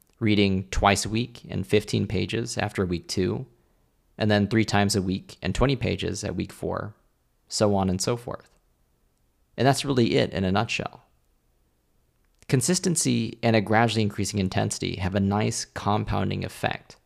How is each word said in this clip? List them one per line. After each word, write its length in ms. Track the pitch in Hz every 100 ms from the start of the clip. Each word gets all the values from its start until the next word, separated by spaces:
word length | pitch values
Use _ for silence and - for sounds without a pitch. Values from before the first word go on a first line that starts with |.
| _ -
reading 480 | 113 104 101 95 95
twice 340 | - 101 101 101
a 40 |
week 340 | 110 120 - -
and 200 | 95 95
fifteen 400 | 107 - 110 101
pages 500 | 104 98 113 117 107
after 260 | 101 -
week 240 | 92 85 -
two, 380 | - 92 113 135 _ _ _ _ _ _ -
and 140 | 107
then 160 | 104 101
three 180 | 110 104
times 300 | 101 101 98
a 80 |
week 340 | 92 95 - -
and 100 | 92
twenty 220 | 98 131 123
pages 480 | 98 92 92 95
at 120 | - 90
week 160 | 95
four, 440 | - 87 90 104 - _ _ _ _ _
so 280 | - 107 98
on 140 | 95
and 120 | 92
so 160 | - 120
forth. 320 | - - - _ _ _ _ _ _ _ _ _ _ -
And 120 | 127
that's 180 | 135 135
really 300 | 123 113 139
it 160 | 117
in 120 | - 95
a 60 |
nutshell. 500 | 98 110 - - - _ _ _ _ _ _ _ _ _ _ _ _ _ _ -
Consistency 880 | 131 143 185 190 160 135 120 113 -
and 140 | 113 113
a 60 |
gradually 400 | 98 110 117 107
increasing 360 | 104 - 98 104
intensity 600 | 92 110 107 - 92 90
have 180 | 92 101
a 40 |
nice 440 | 98 104 113 -
compounding 800 | - - 104 107 107 104 98 98
effect, 540 | 90 - - - - -